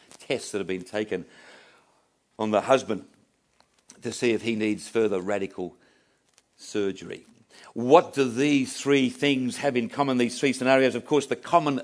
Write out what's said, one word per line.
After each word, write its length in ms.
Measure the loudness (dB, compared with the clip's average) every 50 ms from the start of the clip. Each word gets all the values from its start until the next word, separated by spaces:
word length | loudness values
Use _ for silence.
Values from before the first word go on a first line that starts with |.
| _ _ -20 -16
tests 340 | -8 -6 -6 -6 -6 -6 -8
that 60 | -6
have 80 | -6
been 180 | -6 -6 -8 -8
taken 400 | -8 -6 -6 -6 -4 -6 -8 -8 -12 -20 -20 -20 -20 -20 -20 -20 -20 _ _ _ _ _ _ _ _ _ _ _ _ _ -6
on 120 | -4 0
the 120 | 0 0 2
husband 420 | 2 2 2 2 -2 -8 -8 -10 -14 _ _ _ _ _ _ _ _ _ _ _ _ _ _ _ -20 -20 -12 -10
to 100 | -10 -6
see 200 | -2 0 0 0
if 100 | 0 0
he 120 | -2 -2
needs 340 | -2 -2 -2 -2 -4 -8 -4
further 320 | -2 0 0 0 0 -2
radical 540 | -4 -4 -4 -4 -6 -8 -8 -10 -10 -10 -12 _ _ _ _ _ _ _ _ _ _ _ _ _ _ _ _
surgery. 680 | _ -16 -6 -4 -2 -2 -2 -4 -6 -10 -14 -14 -14 -16 -20 _ _ _ _ -20 -20 -20 -14 -8
What 400 | -4 4 6 8 8 6 4 2
do 140 | 0 0 0
these 480 | 0 0 2 2 4 2 2 -2 -6 -4
three 300 | 0 2 4 4 4 2
things 480 | 0 0 0 0 2 0 0 -2 -4 -2
have 180 | -2 0 0
in 120 | 0 -2 -2
common, 300 | -2 -2 0 0 2 2
these 200 | 0 0 0 0
three 140 | 0 0 0
scenarios? 420 | 0 2 4 4 6 4 4 2
Of 120 | -2 -2
course, 200 | -2 0 0 0
the 100 | -2 -4
common 440 | -6 -2 2 2 2 2 2 0 -2